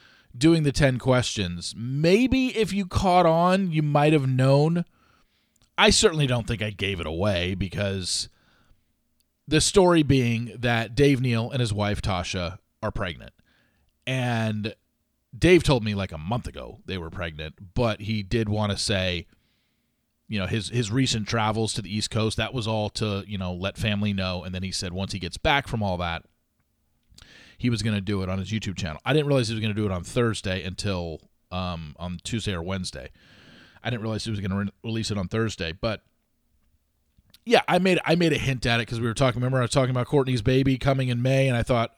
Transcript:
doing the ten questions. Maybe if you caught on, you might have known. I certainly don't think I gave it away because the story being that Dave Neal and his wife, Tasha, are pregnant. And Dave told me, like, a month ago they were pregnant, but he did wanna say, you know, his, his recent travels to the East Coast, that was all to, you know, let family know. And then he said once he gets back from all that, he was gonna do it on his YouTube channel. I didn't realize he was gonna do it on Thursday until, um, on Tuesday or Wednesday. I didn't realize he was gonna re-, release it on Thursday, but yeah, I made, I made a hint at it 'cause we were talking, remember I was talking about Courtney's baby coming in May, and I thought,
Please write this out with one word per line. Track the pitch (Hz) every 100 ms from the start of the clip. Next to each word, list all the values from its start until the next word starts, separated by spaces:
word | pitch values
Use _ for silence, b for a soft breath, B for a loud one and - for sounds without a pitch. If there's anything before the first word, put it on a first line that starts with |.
| b b b 120
doing | 147 165
the | 147
ten | 123 139 127
questions. | 127 127 120 - 92 87 82 -
Maybe | 117 139 160 196 254 262 254 -
if | 208
you | 190 190
caught | - 190 180 170
on, | 165 180 190 196
you | 156
might | 151 147 147
have | 156 131
known. | 127 131 139 151 170 170 _ _ _ _ _ _ _ _ -
I | 208
certainly | - 220 156 139
don't | 123 110
think | 117
I | 107
gave | 104 98 95
it | 78
away | 82 104 92 90
because | 95 95 - 101 98 87 - - _ _ _ _ _ _ _ _ _ _ _ -
the | 151
story | - 202 180 170
being | 143 139 120 117 120 110
that | 123 117 113
Dave | 117 143 135
Neal | 127 117 117
and | 135
his | 120
wife, | 104 104 104
Tasha, | - 92 90 95 87 90 _ _
are | 107
pregnant. | - 95 69 53 - _ _ _ _ _ _ -
And | 131 123 117 110 107 107 - _ _ _ _ _ 110
Dave | 156 180
told | - 131
me, | 107
like, | 101 95
a | 80
month | 78 117 -
ago | - 60 - -
they | 92
were | 82
pregnant, | 85 85 78 78 - 98
but | - 120 104
he | 104 110
did | 95 117 107
wanna | 104 107 98
say, | - 101 92 90 - _ _ _ _ _ _ _ _ _ -
you | 107
know, | 90
his, | 113 101
his | 117 110
recent | 117 131 117 104
travels | 117 107 110 110
to | -
the | 98
East | 104 -
Coast, | 117 110 -
that | 110
was | 127 107
all | 110 104
to, | - 110 101 101
you | 104
know, | 92
let | 90 95 -
family | 113 104 104
know. | 98 92 90
And | 87
then | 90
he | 95
said | 90 95
once | 90 95
he | 101
gets | 87 -
back | 160 143 -
from | 117
all | 101 90
that, | 87 82 - _ _ _ _ _ _ _ _ - B B B B
he | 120
was | 117
gonna | 107 104
do | 98 101
it | 92
on | 95
his | 92
YouTube | 110 101 90
channel. | 92 76
I | -
didn't | 143 143
realize | 139 113
he |
was | 113
gonna | 107
do | 104 104
it |
on | 92
Thursday | 85 - 120 104 101 92
until, | 87 85 101 92 85 76 - _ _
um, | 92 90 85 80 -
on | 87 87
Tuesday | - 117 107
or | 92
Wednesday. | 85 95 90 69 64 b b b b b b b
I | 117
didn't | 117
realize | 110 107
he | 117
was | 104
gonna | 98 98
re-, | 98 -
release | 113 113 107
it | 104
on | 90
Thursday, | 110 113 - 82
but | 82 117 104 - _ _ _ _ _ _ _ _ _ _ _ _ _
yeah, | - 220 -
I | 175
made, | 185 175
I | -
made | 165 170
a | 135
hint | 104 131 120
at | 117
it | 113
'cause | 117
we | 120
were |
talking, | 110 131 117
remember | 123 131
I |
was | 120
talking | - 131
about | 127 123
Courtney's | 147 131 127
baby | 120 131 135 131
coming | 143 135 127
in | 120
May, | 123 135 135
and | 120
I |
thought, | 113 123 113